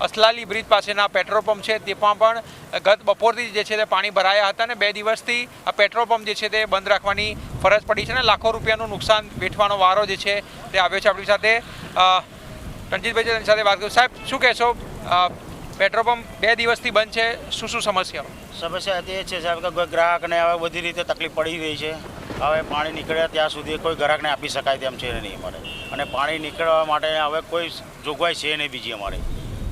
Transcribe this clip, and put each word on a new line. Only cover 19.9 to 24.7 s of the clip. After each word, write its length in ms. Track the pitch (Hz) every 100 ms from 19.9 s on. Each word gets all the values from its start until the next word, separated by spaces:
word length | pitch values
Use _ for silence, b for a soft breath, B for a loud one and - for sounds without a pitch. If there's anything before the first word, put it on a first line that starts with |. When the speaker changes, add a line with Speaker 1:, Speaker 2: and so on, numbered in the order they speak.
| 165 170 170 170 170
Speaker 2:
હવે 180 | 170 170
બધી 220 | 165 170
રીતે 240 | 170 170
તકલીફ 260 | 170 143 160
પડી 240 | 156 160 165
રહી 180 | 156 147
છે. 440 | 151 156 - - - -
હવે 220 | 143 156
પાણી 300 | 151 147 156
નીકળે 360 | 156 147 160 165
ત્યાં 200 | 156 151
સુધી 280 | 151 143 156
કોઈ 180 | 165
ગ્રાહકને 360 | 160 147 151 151
આપી 180 | 139 143
શકાય 300 | 143 139